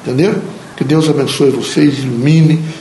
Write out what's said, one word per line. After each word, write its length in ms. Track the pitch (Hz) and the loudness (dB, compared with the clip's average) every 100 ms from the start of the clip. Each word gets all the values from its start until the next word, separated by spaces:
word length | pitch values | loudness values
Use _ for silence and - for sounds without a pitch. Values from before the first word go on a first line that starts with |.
Entenderam? 380 | - 127 190 - - - - - | -6 0 0 -2 -6 -12 -14 -6
Que 60 | |
Deus 260 | 135 156 156 | 0 2 2
abençoe 400 | 139 127 - 139 | 0 -2 0 2
vocês, 480 | 127 - - 147 131 | 0 -2 0 0 0
ilumine, 600 | 131 120 143 160 160 160 - - | -4 -2 2 4 4 2 -2 -10